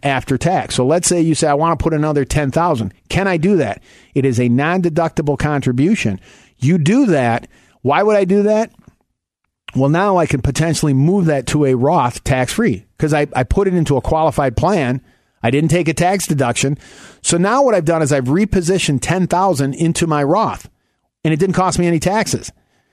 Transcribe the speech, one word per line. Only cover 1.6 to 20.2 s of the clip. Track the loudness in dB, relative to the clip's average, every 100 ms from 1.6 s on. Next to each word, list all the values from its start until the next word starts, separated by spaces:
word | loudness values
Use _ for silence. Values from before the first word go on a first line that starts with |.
| 0 0
put | 0
another | 0 0 -2
ten | -2 -2 0
thousand." | 0 0 0 -4 -10 -6
Can | -2 0
I | 0
do | 2 2
that? | 0 -6 -14 -20 _
It | -2
is | 0 2
a | 2
non-deductible | 2 0 0 0 0 -2 -2 -2 -2
contribution. | -2 -2 -2 0 2 0 -2 -6 -10 -20 _ _
You | 0 2
do | 2 2 2
that. | 2 0 -2 -6 _ _ _
Why | -2 0
would | 2
I | 2
do | 2 2
that? | 2 0 -2 _ _ _ _ _ _ _ _ _ -8
Well, | -2 2
now | 2 2 2
I | 0
can | 0
potentially | -2 0 -2 0 0
move | 2 2 2 2
that | 0 -2
to | 0
a | 0
Roth | 2 2 2 0 -2
tax-free | -2 0 0 -2 -2 -2 -8 -4
'cause | -2
I, | 0 0
I | -2
put | -2 0 0
it |
into | 0 2 0
a |
qualified | 0 0 0 0 -2 0
plan. | 0 0 0 -4 -8 _ _ _
I | -2
didn't | 2 2
take | 0 0
a |
tax | 0 0 0 -2
deduction. | -2 -2 -2 -2 -4 -10 -20 -20 -12
So | -4 0
now | 2 2
what | 2
I've | 2 2
done | 0
is | 0
I've | 0
repositioned | 0 0 0 0 0 -2 0 -2
ten | -2 -2 0
thousand | 0 0 0 -2
into | -2 -2 0 -2
my | 0